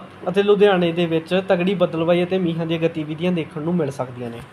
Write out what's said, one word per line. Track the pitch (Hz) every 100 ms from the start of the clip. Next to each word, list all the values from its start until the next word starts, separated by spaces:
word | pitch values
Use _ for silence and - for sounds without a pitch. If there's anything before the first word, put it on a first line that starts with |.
| - - -
ਅਤੇ | 185
ਲੁਧਿਆਣੇ | 202 208 208 185 175
ਦੇ | 165 170
ਵਿੱਚ | 160 160 185 190
ਤਗੜੀ | 180 180
ਬੱਦਲਵਾਈ | 190 170 160 165 175
ਅਤੇ | 175 190
ਮੀਂਹਾਂ | 170 165 165
ਦੀਆਂ | 165
ਗਤੀਵਿਧੀਆਂ | 165 160 151 156 180
ਦੇਖਣ | 175 143 156
ਨੂੰ | 156 180
ਮਿਲ | 139
ਸਕਦੀਆਂ | - 127 123 120
ਨੇ। | 117 -